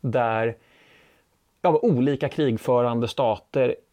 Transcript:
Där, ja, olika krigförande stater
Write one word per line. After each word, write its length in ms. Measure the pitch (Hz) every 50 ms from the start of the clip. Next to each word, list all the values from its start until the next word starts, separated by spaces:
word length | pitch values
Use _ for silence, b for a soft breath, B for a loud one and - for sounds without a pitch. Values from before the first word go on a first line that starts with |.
Där, 540 | - 131 113 127 120 113 113 110 113 117 113 b b b b b b b b b b b b b b b b _ _ _ _ _
ja, 180 | _ 185 160 156
olika 480 | - - 175 123 127 139 143 131 - 139
krigförande 800 | - - 156 135 117 107 - - 127 123 120 120 117 117 117 113
stater 680 | - - 139 117 107 98 _ _ - 139 131 120 - - _ _